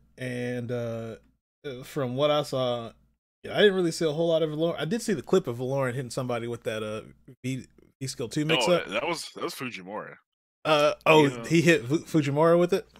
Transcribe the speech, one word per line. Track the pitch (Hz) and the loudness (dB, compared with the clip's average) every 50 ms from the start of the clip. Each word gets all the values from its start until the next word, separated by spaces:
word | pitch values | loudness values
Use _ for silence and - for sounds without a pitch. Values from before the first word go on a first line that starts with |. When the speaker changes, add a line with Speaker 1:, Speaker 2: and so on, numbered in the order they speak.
| _ _ _ | _ _ _
Speaker 1:
and, | - 127 127 123 123 123 123 123 123 120 113 123 | -10 -8 -6 -6 -4 -4 -4 -4 -6 -6 -6 -4
uh, | 120 120 117 113 113 113 113 110 - _ _ _ _ _ _ _ _ - | -4 -4 -6 -6 -8 -8 -10 -12 -14 _ _ _ _ _ _ _ _ -12
uh, | 147 127 123 139 | -12 -12 -12 -12
from | - - 156 135 123 123 | -10 -6 -4 -4 -2 0
what | 131 147 151 | 2 2 4
I | 147 147 143 | 4 2 0
saw, | - - 131 127 123 120 120 113 110 - _ _ _ _ _ _ _ _ _ - | 0 -2 -2 0 0 -2 -4 -6 -10 -14 _ _ _ _ _ _ _ _ _ -12
yeah, | - - | -6 0
I | 143 | 4
didn't | 196 208 190 | 4 4 4
really | 190 180 165 160 | 4 0 0 0
see | - 170 | 0 -2
a | 156 143 | -2 0
whole | 156 170 170 | 0 0 2
lot | 165 160 165 | 2 2 2
of | 156 | 0
Valor-, | 151 151 165 170 160 - | 0 0 -2 -2 -2 -2
I | 143 | -4
did | 156 196 240 - | -4 -4 -2 -2
see | - 202 | -2 -2
the | 139 - | -2 0
clip | - - 190 180 | 2 2 2 2
of | - 120 117 | 0 -4 -6
Valorant | 127 123 135 139 135 127 113 | -4 -4 -2 -2 -2 -2 -2
hitting | 131 131 120 | -4 -6 -8
somebody | - - 131 123 120 117 117 120 | -6 -6 -4 -2 -4 -4 -4 -6
with | 120 113 - | -8 -8 -6
that, | 117 113 110 110 | -6 -6 -4 -4
uh, | 107 107 110 - 69 65 _ _ - 127 _ - | -6 -8 -8 -10 -12 -18 _ _ -20 -18 _ -8
V, | 123 131 127 101 - _ _ - _ _ - | -6 -6 -6 -8 -12 _ _ -20 _ _ -12
V | 135 | -10
skill | 131 - - 127 107 | -10 -8 -8 -8 -6
two | - 151 151 | -4 -2 0
mix | 151 160 160 - | 2 2 2 4
Speaker 2:
Oh, | 180 175 | 4 2
Speaker 1:
up. | 165 - - | 2 2 0
Speaker 2:
that | 92 110 135 | -4 -4 -2
was, | 165 170 147 - - - | -2 -4 -6 -8 -12 -10
that | 98 113 | -8 -8
was | 170 170 | -8 -8
Fujimura. | - - 127 110 92 90 90 104 104 82 71 73 - _ _ _ _ _ _ _ _ - | -8 -10 -10 -10 -10 -12 -12 -10 -10 -10 -12 -14 -20 _ _ _ _ _ _ _ _ 0
Speaker 1:
Uh, | 143 156 147 147 151 - - - | 2 2 4 4 2 2 2 4
oh, | - 160 156 151 | 6 8 8 8
Speaker 2:
Yeah. | 139 127 120 117 | 6 2 -2 -4
Speaker 1:
he | - 156 170 | 0 2 4
hit | 147 170 165 147 120 | 6 6 4 4 2
Fu-, | 123 147 170 - | 0 -2 -2 -2
Fujimura | - - 160 143 135 139 147 160 165 170 175 | 0 0 0 2 2 2 2 4 6 6 6
with | 175 175 190 | 4 4 2
it? | 185 - _ _ - | 0 -2 _ _ -20